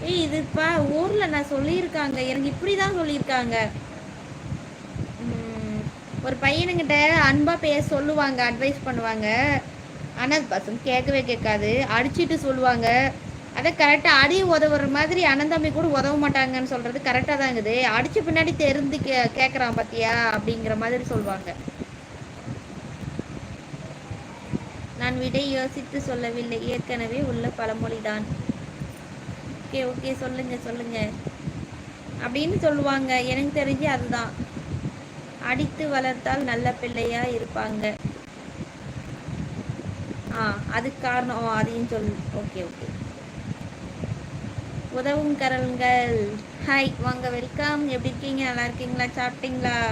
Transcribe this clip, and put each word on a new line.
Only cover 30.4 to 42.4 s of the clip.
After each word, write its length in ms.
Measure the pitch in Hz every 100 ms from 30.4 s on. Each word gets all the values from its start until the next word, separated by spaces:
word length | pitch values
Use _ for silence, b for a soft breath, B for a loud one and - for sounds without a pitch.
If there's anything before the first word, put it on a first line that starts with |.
| 254 247
சொல்லுங்க 340 | 233 240 233 226 214 - - - - - - - - - - -
அப்படின்னு 380 | 240 254 320 392
சொல்லுவாங்க. 600 | 320 294 277 269 262 254
எனக்கு 400 | 247 254 285 294
தெரிஞ்சு 220 | 277 269
அதுதான். 480 | 302 262 247 240 226 - - - - - - - - - - -
அடித்து 460 | - 262 294 - 311
வளர்த்தால் 540 | 277 262 254 254 269
நல்ல 280 | 269 233 247
பிள்ளையா 500 | 240 240 233 240 233
இருப்பாங்க. 720 | 247 240 220 220 214 214 214 208 - - - - - - - - - - - - - - - - - - - - - - -
ஆ, 220 | 226 214 202 -
அதுக்கு 300 | 220 247 269
காரணம், 420 | 262 247 247 226
ஓ, 40 | 233
அதையும் 400 | 220 220 233 240
சொல்லு. 280 | 226 208 208 -
ஓகே, 280 | 214